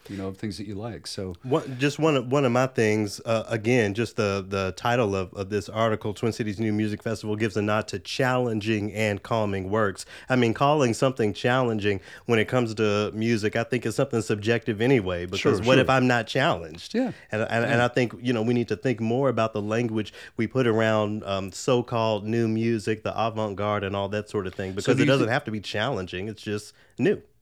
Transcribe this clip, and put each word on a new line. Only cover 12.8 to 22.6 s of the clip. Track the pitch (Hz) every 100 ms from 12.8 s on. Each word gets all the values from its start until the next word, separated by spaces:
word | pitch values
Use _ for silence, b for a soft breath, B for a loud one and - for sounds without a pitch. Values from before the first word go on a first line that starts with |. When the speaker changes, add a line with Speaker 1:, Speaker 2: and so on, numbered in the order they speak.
| 107 104 104
Speaker 2:
music, | 98 113 113 107
I | 113
think | 117 123 113
is |
something | 104 135 117
subjective | - 104 101 117 - 104
anyway, | 117 135 92 87 90
because | 98
Speaker 1:
Sure, | 151 107
Speaker 2:
what | 110 131
if | 131
Speaker 1:
sure. |
Speaker 2:
I'm | 131 127
not | 120 113
challenged? | 135 135 92 82 82 - 220
Speaker 1:
Yeah. | 254 B B
Speaker 2:
And, | 107
and, | 113 113
and | 113 117
Speaker 1:
Yeah. |
Speaker 2:
I | 123
think, | 135 120 101
you | 123
know, | 117
we | 110
need | 123 113
to | 104
think | 135 113
more | 113 123 139
about | 113 113
the | 107
language | 104 110 120 110 104 B B -
we | 110
put | 131 120
around, | 110 110 107 104 107
um, | - 98 98
so-called | - - 123 117 120 110 107 104
new | 117 113
music, | 110